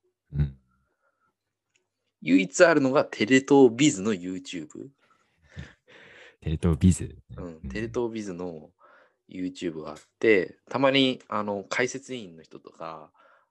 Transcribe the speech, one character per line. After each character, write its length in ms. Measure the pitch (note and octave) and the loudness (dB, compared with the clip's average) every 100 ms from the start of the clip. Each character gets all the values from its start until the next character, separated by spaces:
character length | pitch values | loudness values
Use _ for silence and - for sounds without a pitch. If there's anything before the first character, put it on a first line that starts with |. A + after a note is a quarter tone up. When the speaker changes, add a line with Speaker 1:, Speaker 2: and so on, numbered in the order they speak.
| _ _ _ | _ _ _
Speaker 1:
う。 40 | C#2+ | -6
Speaker 2:
う 40 | |
ん。 140 | C#2+ C2+ _ _ _ _ _ _ _ _ _ _ _ _ _ _ _ _ | -6 -6 _ _ _ _ _ _ _ _ _ _ _ _ _ _ _ _
Speaker 1:
唯 200 | D#3 F#3 | 2 2
一 220 | F#3+ - | 2 4
あ 80 | E3+ | 6
る 80 | D3+ | 6
の 120 | C3 | 2
が 120 | C#3 | 0
テ 220 | - - G#2+ | -2 -2 2
レ 140 | C3 | 2
東 280 | C3 C#3 C3 | 6 8 8
ビ 200 | A2+ D3 | 6 0
ズ 100 | G2 | 2
の 140 | G2+ | -4
YouTube。 760 | F#2+ F2+ F#2 F2+ F2 D2 - C#3 _ _ _ _ _ _ - - _ _ - - - - _ | -4 -6 -10 -12 -12 -14 -16 -18 _ _ _ _ _ _ -18 -18 _ _ -20 -20 -20 -20 _
Speaker 2:
テ 100 | - | -6
レ 80 | D#2+ | -2
東 180 | F2+ D2+ | 0 4
ビ 140 | F#2 | 4
ズ？ 260 | E2 C#2 - _ - | 2 -4 -14 _ -16
Speaker 1:
う 40 | |
ん、 20 | |
Speaker 2:
う 40 | F2+ D#2+ D2 | -16 -14 -12
ん。 20 | |
Speaker 1:
テ 140 | G2+ | -8
レ 60 | A2+ | -6
東 220 | A#2+ A#2+ | -4 -6
ビ 120 | A2+ | -6
ズ 100 | G2+ | -10
の 380 | F2 F2+ D#2+ D#2+ _ _ _ _ _ _ | -10 -10 -12 -18 _ _ _ _ _ _
YouTube 540 | F#2 F#2 F#2 F2+ D#2 | -10 -10 -6 -10 -8
が 80 | D#2 | -14
あ 40 | |
っ 40 | D2+ _ _ | -16 _ _
て、 400 | A#2 G2+ E2+ - _ | 4 4 2 -8 _
た 80 | B2 | 0
ま 120 | C3+ | 0
に、 300 | C3+ C3 B2 - | 2 0 -2 -8
あ 140 | G#2+ | -8
の、 200 | G#2 G2+ G2 | -6 -8 -6
解 200 | - B2 | -4 -4
説 260 | C3 - | -6 -14
委 100 | B2+ | -16
員 120 | F#2+ E2 | -16 -20
の 60 | |
人 160 | D#2 - | -20 -20
と 120 | - | -20
か、 420 | _ E2 D#2+ D2+ _ _ _ _ | _ -16 -16 -20 _ _ _ _